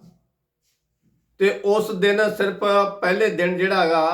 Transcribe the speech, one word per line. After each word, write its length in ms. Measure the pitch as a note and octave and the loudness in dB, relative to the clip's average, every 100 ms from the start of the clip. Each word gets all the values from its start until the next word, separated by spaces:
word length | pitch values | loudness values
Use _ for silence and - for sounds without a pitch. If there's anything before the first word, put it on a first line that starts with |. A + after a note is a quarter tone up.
| - _ _ _ _ _ _ _ _ _ _ _ _ - | -20 _ _ _ _ _ _ _ _ _ _ _ _ -2
ਤੇ 100 | G3 - G3+ | 0 0 0
ਉਸ 240 | G#3+ - | 0 -2
ਦਿਨ 280 | F#3+ G3+ G3+ G#3 | -2 0 2 0
ਸਿਰਫ 300 | - G3+ F#3 G#3 G3+ G3 G3 | 0 -4 -2 0 2 0 -2
ਪਹਿਲੇ 260 | F3+ G3 G#3+ | -2 0 0
ਦਿਨ 280 | E3+ F3 F3+ | 0 -2 0
ਜਿਹੜਾ 240 | F#3+ F#3+ | 0 2
ਹੈਗਾ 220 | E3 E3 D#3+ | 2 2 0